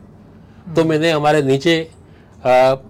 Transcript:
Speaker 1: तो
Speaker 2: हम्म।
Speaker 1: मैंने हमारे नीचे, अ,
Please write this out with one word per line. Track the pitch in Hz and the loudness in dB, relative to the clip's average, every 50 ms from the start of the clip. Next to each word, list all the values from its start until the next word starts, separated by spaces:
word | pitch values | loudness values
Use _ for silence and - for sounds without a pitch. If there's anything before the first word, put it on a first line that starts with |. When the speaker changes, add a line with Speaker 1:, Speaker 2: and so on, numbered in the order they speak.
| - - - - - - - - - - - - - - 160 | -20 -20 -20 -20 -20 -20 -20 -20 -20 -20 -20 -20 -18 -8 -4
Speaker 1:
तो | 160 | -4
Speaker 2:
हम्म। | 160 160 | -2 -2
Speaker 1:
मैंने | 160 151 160 165 | -2 -2 -2 -2
हमारे | 160 151 147 151 151 156 | -2 0 0 0 0 0
नीचे, | 139 135 135 135 135 170 170 160 165 160 - - - - - - - - - - - | 0 0 -2 -2 0 0 -2 -2 -2 -8 -14 -20 -20 -20 -20 -20 -20 -20 -16 -8 -2
अ, | 127 127 127 131 131 135 135 - - | 2 2 4 4 2 2 -2 -6 -14